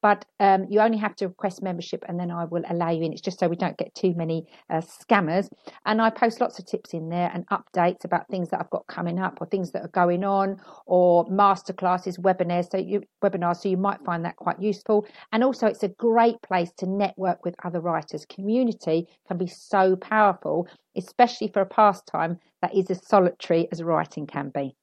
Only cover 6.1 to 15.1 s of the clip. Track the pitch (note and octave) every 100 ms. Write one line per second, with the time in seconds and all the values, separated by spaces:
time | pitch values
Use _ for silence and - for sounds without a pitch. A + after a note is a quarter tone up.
6.1 | A3+ A#3 A3+ - - F3+ - - E3+ D#3+
7.1 | E3+ F3 F3 F3+ G3 - - F3 F3+ F3+
8.1 | F3 - F#3 F3 F3 E3+ - - - F3
9.1 | F3 F#3 - E3 G3 F3+ - E3 - F3
10.1 | F3 G3 G3 G3 F#3+ - - - F3+ F3+
11.1 | F3 E3+ F#3+ G3+ F#3+ - F#3 F#3 F3+ F#3+
12.1 | F3+ F#3 F#3 F3 F3 F3 F#3+ F#3 - -
13.1 | _ G3+ F3 F3 E3+ G3+ F#3 G3 G3 D3
14.1 | E3+ E3+ - - - G#3 G3 - G#3 G#3